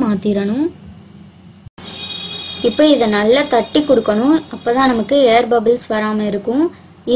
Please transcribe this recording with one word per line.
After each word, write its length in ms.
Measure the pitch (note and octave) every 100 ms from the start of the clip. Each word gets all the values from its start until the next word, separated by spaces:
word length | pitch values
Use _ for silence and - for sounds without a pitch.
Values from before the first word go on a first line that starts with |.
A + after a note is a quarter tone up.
மாத்திரணும். 600 | A3+ G3+ G#3 G3+ G3+ B3+ E4+ - - - - - - - - - - - - - - - - - - - A#3
இப்போ 160 | A#3 D4+ C4
இதை 140 | A3 G#3
நல்லா 260 | G#3+ C4+ D4
தட்டி 300 | A#3 - D#4 D4
கொடுக்கணும். 440 | A#3 A3 G#3 C4+ D#4+ - F#3+
அப்பதான் 360 | A#3+ B3+ C4
நமக்கு 260 | A#3 G#3+ C#4+ B3 A3+
air 160 | A#3+
bubbles 340 | A#3+ A3 B3 -
வராம 320 | G#3+ G#3+ G#3+ G#3
இருக்கும். 340 | G3+ G#3+ C4 E4+ - - - -